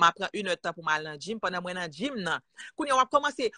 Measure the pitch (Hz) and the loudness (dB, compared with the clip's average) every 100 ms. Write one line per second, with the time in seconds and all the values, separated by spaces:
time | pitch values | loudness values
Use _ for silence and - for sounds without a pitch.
0 | 170 - 185 208 196 170 175 170 160 151 | 6 4 -2 -4 -2 -2 -4 -4 0 0
1 | 156 151 165 220 185 180 180 180 170 147 | -2 -8 -8 -4 -2 -2 -4 -6 -6 -6
2 | 269 247 170 143 - - - - 285 262 | -6 -4 -2 -2 -4 -18 -12 -6 2 4
3 | 254 285 294 277 226 | 4 2 2 0 -4